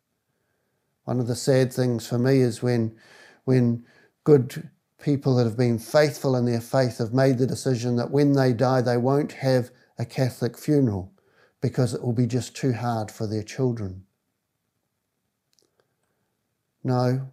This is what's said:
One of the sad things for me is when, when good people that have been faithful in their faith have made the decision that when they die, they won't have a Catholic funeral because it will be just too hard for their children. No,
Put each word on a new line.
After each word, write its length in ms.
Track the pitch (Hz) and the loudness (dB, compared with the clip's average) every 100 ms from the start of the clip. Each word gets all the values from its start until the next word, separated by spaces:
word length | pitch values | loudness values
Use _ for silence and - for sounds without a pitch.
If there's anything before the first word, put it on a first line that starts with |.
| _ _ _ _ _ _ _ _ _ _ | _ _ _ _ _ _ _ _ _ _
One 160 | - 123 | -6 -4
of 80 | 117 | -4
the 80 | 120 | -2
sad 360 | - 131 127 | 2 2 2
things 320 | 131 127 117 | 0 -2 -2
for 140 | - 120 | -4 -2
me 220 | 127 139 | 2 4
is 200 | 127 113 | 2 0
when, 360 | 123 120 113 110 - - - _ | -2 0 -2 -6 -20 -20 -20 _
when 400 | - 127 120 117 - _ _ _ | 0 2 2 0 -6 _ _ _
good 440 | - 147 123 - - _ _ _ | 4 4 4 -6 -16 _ _ _
people 360 | - 139 139 123 | -2 -2 2 2
that 80 | |
have 120 | 113 110 | 2 0
been 220 | 123 113 | 0 0
faithful 560 | - 151 151 135 139 | 0 2 2 0 -2
in 100 | 127 | 0
their 160 | 120 117 | 0 -2
faith 380 | 117 135 131 - | -2 0 0 -2
have 160 | 113 | -2
made 240 | 127 135 123 | 2 2 2
the 80 | 131 | 0
decision 480 | - 139 123 123 120 | -2 -2 -2 -2 -2
that 140 | - | -2
when 220 | 139 143 | 2 4
they 200 | 139 131 | 4 2
die, 280 | 113 127 131 | 2 2 2
they 160 | 123 120 | 2 0
won't 340 | 120 139 151 | 2 0 -2
have 400 | - 131 131 123 _ _ - | -4 0 0 0 _ _ -10
a 80 | |
Catholic 540 | 117 - 127 - 120 - | -8 -2 -2 -2 -6 -6
funeral 540 | - 147 131 98 92 _ _ _ _ _ | 0 2 2 0 -6 _ _ _ _ _
because 340 | 120 - 123 | -4 0 -2
it 80 | - | -2
will 100 | 127 | -4
be 140 | 117 120 | 0 0
just 300 | 123 117 - | -2 -6 -6
too 160 | 139 | -4
hard 400 | 110 120 113 104 | -2 -4 -4 -6
for 160 | - 110 | -8 -6
their 160 | 110 | -6
children. 580 | 104 - 131 117 98 92 92 _ _ _ _ _ _ _ _ _ _ _ _ _ _ _ _ _ _ _ _ _ _ _ _ _ _ _ | -8 -4 -4 -2 -8 -12 -18 _ _ _ _ _ _ _ _ _ _ _ _ _ _ _ _ _ _ _ _ _ _ _ _ _ _ _
No, 460 | 127 127 123 131 135 | -4 0 0 0 -4